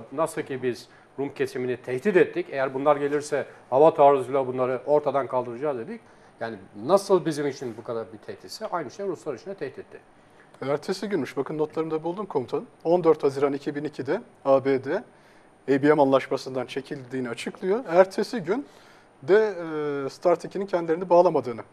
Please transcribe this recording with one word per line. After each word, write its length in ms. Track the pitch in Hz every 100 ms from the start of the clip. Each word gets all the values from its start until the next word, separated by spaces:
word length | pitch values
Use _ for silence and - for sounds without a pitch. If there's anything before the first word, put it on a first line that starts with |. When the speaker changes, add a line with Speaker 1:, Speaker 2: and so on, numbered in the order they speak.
| 113
Speaker 1:
nasıl 300 | 139 160 -
ki 200 | 147 131
biz 260 | 123 113 - - _ -
Rum 160 | 139
kesimini 420 | - 135 131 123 -
tehdit 400 | - 127 208 180
ettik, 300 | 139 170 175
eğer 240 | 139 135
bunlar 220 | 135 143 143
gelirse 500 | 143 147 139 143 113 - -
hava 240 | 127 160
taarruzuyla 520 | 156 143 139 123 139 127
bunları 340 | 127 127 123 127
ortadan 400 | 147 147 135 120
kaldıracağız 520 | 127 123 117 147 127
dedik. 220 | 131 226 - _ - -
Yani 160 | 113 104 95 104 120
nasıl 380 | 196 202 185
bizim 220 | 160 147 143
için 300 | 127 127 113
bu 80 |
kadar 220 | 113 117 110
bir 60 | 107
tehditse 480 | - 101 92 - 214
aynı 240 | 175 135
şey 160 | - 196
Ruslar 280 | 156 -
için 160 | 123 -
de 40 |
tehditti. 460 | 196 139 - - - - _ _ _ _ -
Speaker 2:
Ertesi 460 | 131 147 180 190 214
günmüş, 280 | 196 127 -
bakın 220 | 135 156
notlarımda 460 | 151 165 160 156
buldum 220 | 165 180 196
komutanım. 400 | 147 120 147 240 _
On 200 | 160 180
dört 180 | 160 156
Haziran 300 | 147 135 139
iki 220 | 139 151
bin 100 | 143
ikide 360 | 147 - 131 190 240 _
A 200 | 135 135
B 200 | 131 135
D 100 | 131 185 - _ _ _ _ _ -
A 140 | 139
B 120 | 143
M 80 | 151
anlaşmasından 640 | 135 135 - 135 135 131 117
çekildiğini 640 | 139 131 147 123 131 120
açıklıyor. 560 | 117 - - 185 214 226
Ertesi 520 | 170 190 - 208 247
gün 260 | 160 233 285 - - - _ _
de, 320 | 139 202 214 175 165 151 147 143 139
e, 40 |
Star 260 | - 180 170
Tekin'in 300 | 156 185 196
kendilerini 440 | 180 165 165 180
bağlamadığını 520 | 175 180 156 123 113 -